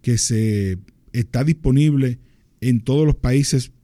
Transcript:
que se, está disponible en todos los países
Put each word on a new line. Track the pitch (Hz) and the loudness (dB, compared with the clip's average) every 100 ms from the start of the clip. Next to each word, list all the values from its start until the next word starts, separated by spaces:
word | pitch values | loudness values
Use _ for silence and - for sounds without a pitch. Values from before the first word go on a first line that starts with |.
que | - 117 | 0 -2
se, | - 113 110 104 98 92 - _ _ | 0 0 0 0 -2 -6 -12 _ _
está | 120 113 123 | -8 -4 -2
disponible | 147 156 139 135 151 139 127 123 - _ _ _ | 0 0 2 2 2 2 -2 -4 -14 _ _ _
en | 127 120 | -2 -2
todos | 113 139 156 | 0 0 2
los | - | 0
países | 120 135 139 135 - _ | 0 0 0 -2 -4 _